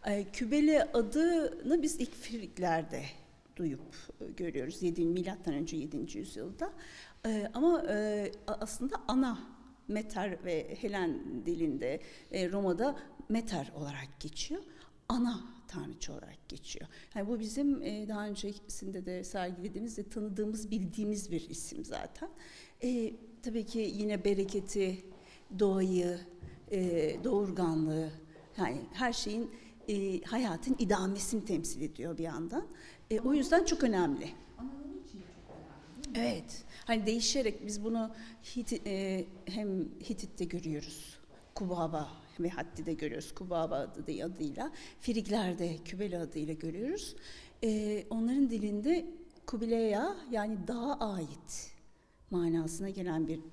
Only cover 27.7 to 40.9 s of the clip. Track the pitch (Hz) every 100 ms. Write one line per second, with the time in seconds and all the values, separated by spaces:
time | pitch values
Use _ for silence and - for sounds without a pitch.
27.7 | 160 156 156 160 156 - - - - 170
28.7 | 135 - 190 247 240 208 214 226 - -
29.7 | - - 202 196 185 - 233 240 165 -
30.7 | 262 208 196 185 196 - 220 - 117 -
31.7 | 120 151 - 143 160 165 151 170 262 -
32.7 | - - - - 214 247 294 262 330 339
33.7 | 330 247 190 170 139 - - - - 254
34.7 | 277 294 370 - 190 - - - - -
35.7 | - - - 285 226 240 190 - - -
36.7 | - - 226 208 233 226 285 226 202 208
37.7 | 208 214 226 226 226 226 226 - 247 226
38.7 | 240 - 190 196 190 - - - 202 208
39.7 | 190 - - - 214 - - 175 170 160
40.7 | 151 -